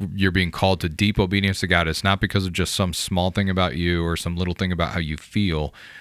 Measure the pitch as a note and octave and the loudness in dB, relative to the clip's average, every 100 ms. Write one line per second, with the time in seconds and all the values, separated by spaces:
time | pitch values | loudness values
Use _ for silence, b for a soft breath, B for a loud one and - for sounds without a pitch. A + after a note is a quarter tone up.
0 | G2 G2 F#2+ F#2 F2 - F#2+ F#2 F2 D#2 | -6 0 2 4 0 2 2 2 -2 0
1 | G2+ G#2+ F#2+ G2 G2 F#2+ F2+ F2 D#2+ D#2 | 0 2 0 2 0 0 2 2 2 0
2 | G2 G2 G#2 G2+ F#2+ E2+ F2 - F#2 E2+ | 0 0 0 0 -2 -2 -2 0 -2 -2
3 | - F2+ F#2 F#2+ G2 F#2 F2+ C#2+ F2 F2 | -2 0 0 0 0 0 0 0 0 0
4 | E2+ E2+ F2 F2 F2+ F2 F#2 E2+ E2 F2+ | 0 -2 -4 -2 -2 -2 -2 0 -2 -2
5 | D#2+ D2+ - G#2+ G2+ D#2+ D2 B B B | -4 -4 -4 0 0 0 -4 B B B